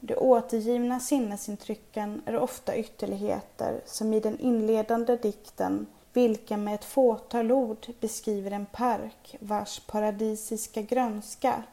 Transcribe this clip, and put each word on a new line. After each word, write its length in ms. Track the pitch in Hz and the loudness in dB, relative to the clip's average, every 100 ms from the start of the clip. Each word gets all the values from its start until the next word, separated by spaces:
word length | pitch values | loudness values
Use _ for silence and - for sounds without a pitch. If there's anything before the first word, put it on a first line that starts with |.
De 160 | 226 - | -4 2
återgivna 840 | 262 233 247 226 220 240 240 247 | 6 6 6 0 2 0 0 -2
sinnesintrycken 1200 | - 285 220 202 - 202 - 208 - 220 208 208 - | 0 0 0 -4 -8 -8 -8 -10 -8 -8 -6 -6 -4
är 100 | 233 | 0
ofta 400 | 247 - - - | 0 -2 -4 -4
ytterligheter, 1040 | 214 - 196 196 208 202 - - - - - | -6 -6 -6 -4 -2 -4 -6 -6 -4 -4 -8
som 280 | - 220 | -4 0
i 60 | 214 | 2
den 180 | 220 214 | 0 0
inledande 800 | 254 233 214 220 214 233 233 233 | 2 2 4 2 2 0 2 2
dikten, 680 | 214 202 - - 185 202 208 - - | 0 -4 -10 -4 -2 -2 -6 -14 -2
vilken 520 | 247 240 214 - 208 | 4 4 2 -2 -4
med 100 | 208 | -2
ett 100 | 208 | -4
fåtal 680 | - 277 254 220 - 240 226 | -2 4 4 4 -2 0 4
ord 340 | 269 233 220 - - | 4 2 -4 -12 -6
beskriver 500 | 220 - - 202 196 | -6 -4 -4 -4 -4
en 160 | 202 202 | -6 -8
park 680 | - 247 214 220 - - - | -2 0 0 -4 -12 -20 -14
vars 400 | 208 208 208 - | -4 -4 -4 -10
paradisiska 1000 | - 214 214 208 220 214 - 214 - 226 | -6 0 0 0 -2 -2 -4 -6 -6 -6
grönska, 800 | 214 247 240 208 - - 254 - 220 | 0 2 2 -2 -8 -2 0 0 -4